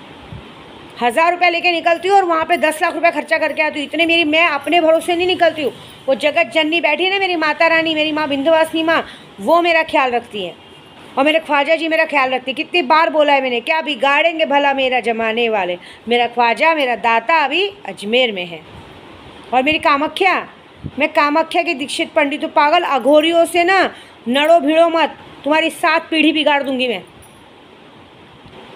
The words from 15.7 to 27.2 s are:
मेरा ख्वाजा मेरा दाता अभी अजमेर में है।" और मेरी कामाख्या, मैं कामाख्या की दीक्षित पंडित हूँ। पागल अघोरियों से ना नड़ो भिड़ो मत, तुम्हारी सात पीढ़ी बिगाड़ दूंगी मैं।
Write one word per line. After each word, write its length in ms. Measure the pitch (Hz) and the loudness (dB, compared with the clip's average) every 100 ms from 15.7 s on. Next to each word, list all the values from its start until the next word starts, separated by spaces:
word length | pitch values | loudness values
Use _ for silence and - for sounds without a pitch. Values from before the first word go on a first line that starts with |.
| 180 - - 220 | -6 -12 -12 -2
मेरा 180 | 240 233 | 0 0
ख्वाजा 480 | 240 233 220 320 | 0 0 2 0
मेरा 220 | 311 254 220 | 0 -2 -2
दाता 400 | 233 226 226 330 | 0 0 0 0
अभी 300 | 269 330 403 - - | 0 -2 -4 -8 -16
अजमेर 460 | 190 202 247 247 | -12 -2 0 0
में 120 | 190 175 | -4 -10
है।" 140 | 160 160 - - - - - - - - | -14 -18 -20 -20 -20 -20 -20 -20 -20 -2
और 80 | 247 | 0
मेरी 160 | 277 320 | 2 0
कामाख्या, 580 | 320 277 311 311 370 269 - - - - - - | 2 0 -2 0 0 0 -6 -18 -20 -18 -12 -4
मैं 100 | 311 | -2
कामाख्या 540 | 320 294 311 320 339 | 0 0 0 0 -2
की 120 | 339 | -2
दीक्षित 380 | 269 285 - - | -4 -6 -6 -2
पंडित 320 | 320 285 302 | 0 -2 -2
हूँ। 60 | 320 | -2
पागल 320 | - 294 349 | 0 2 2
अघोरियों 640 | 359 269 233 302 320 339 | 0 0 4 4 4 2
से 200 | 330 349 | 2 2
ना 180 | 349 381 262 - - - 226 | 2 2 0 -4 -20 -12 -4
नड़ो 320 | 269 302 339 | 0 4 4
भिड़ो 280 | 277 320 339 | 4 2 4
मत, 280 | 330 294 - - - | 2 -2 -4 -20 -8
तुम्हारी 260 | 277 311 320 | -2 0 0
सात 380 | - 330 320 320 | -2 0 0 0
पीढ़ी 220 | 320 302 | 0 2
बिगाड़ 300 | 311 294 285 | 2 2 0
दूंगी 260 | 269 262 254 | 0 -4 -4
मैं। 140 | 190 - - | -6 -10 -20